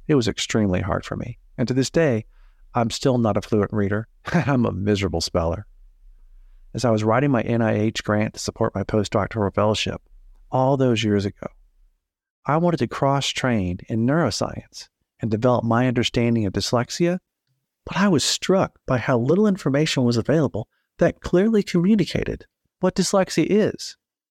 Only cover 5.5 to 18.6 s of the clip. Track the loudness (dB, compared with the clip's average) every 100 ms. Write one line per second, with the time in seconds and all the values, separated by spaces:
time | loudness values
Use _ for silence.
5.5 | -4 -10 -20 -20 _ -20 -20 -20 -20 -20
6.5 | -20 -14 -4 0 2 2 2 2 0 0
7.5 | 0 2 2 0 -2 -2 0 0 -4 -10
8.5 | -2 -2 -2 -2 -2 0 0 -2 -2 -2
9.5 | 0 0 0 -2 -8 -12 -20 -20 -20 -6
10.5 | 0 2 2 2 2 2 0 0 -6 -14
11.5 | -16 _ _ _ _ _ _ _ _ -2
12.5 | 0 2 2 -2 0 0 2 -2 -2 0
13.5 | 0 0 -4 -6 -2 0 2 0 0 -4
14.5 | -6 -14 -20 -20 _ _ _ -4 0 2
15.5 | 2 2 2 2 0 0 0 2 2 0
16.5 | -2 -2 -2 -2 -2 -2 -2 -8 _ _
17.5 | _ _ _ -8 0 2 4 2 -4 0
18.5 | 2